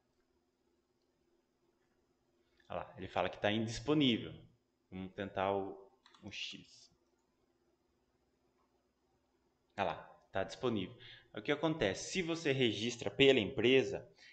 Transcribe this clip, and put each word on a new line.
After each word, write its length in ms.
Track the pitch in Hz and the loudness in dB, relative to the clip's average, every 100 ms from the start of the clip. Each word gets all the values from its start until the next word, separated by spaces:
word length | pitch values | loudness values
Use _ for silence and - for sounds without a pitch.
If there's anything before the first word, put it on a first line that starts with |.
| _ _ _ _ _ _ _ _ _ _ _ _ _ _ _ _ _ _ _ _ _ _ _ _ _ _ - | _ _ _ _ _ _ _ _ _ _ _ _ _ _ _ _ _ _ _ _ _ _ _ _ _ _ -10
olha 100 | 90 | -8
lá, 140 | - - | -8 -12
ele 100 | 92 | -6
fala 220 | 95 92 | -2 -2
que 100 | - | 0
tá 120 | 104 | 0
indisponível. 840 | 110 113 - 143 156 131 101 80 78 - _ _ _ _ | 0 -2 -4 0 4 4 2 -4 -14 -20 _ _ _ _
Vamos 200 | 92 92 | -12 -10
tentar 380 | - 98 98 95 | -8 -6 0 0
o, 260 | 98 95 98 - _ - - | 0 -2 -10 -18 _ -20 -18
o 80 | 98 | -14
X. 600 | - - 95 - - - _ _ _ _ _ _ _ _ _ _ _ _ _ _ _ _ _ _ _ _ _ _ _ _ _ _ _ _ - | -10 -10 -12 -18 -20 -20 _ _ _ _ _ _ _ _ _ _ _ _ _ _ _ _ _ _ _ _ _ _ _ _ _ _ _ _ -2
Olha 80 | |
lá, 100 | 90 78 - - _ | -2 -2 -12 -20 _
tá 120 | 98 | -4
disponível. 520 | 92 - 123 107 92 - - - - | -4 -2 -2 0 -4 -10 -20 -20 -14
O 60 | 110 | -10
que 100 | 147 | -4
acontece? 600 | 143 160 156 98 - - | 0 0 2 0 0 -4
Se 100 | 185 | -4
você 300 | 165 160 160 | -2 -2 0
registra 580 | 135 120 107 117 - - | 2 2 2 -4 -4 -6
pela 300 | - 135 127 | 6 6 8
empresa, 680 | 95 - 120 131 - 85 - - - | 4 2 6 6 4 -6 -10 -20 -20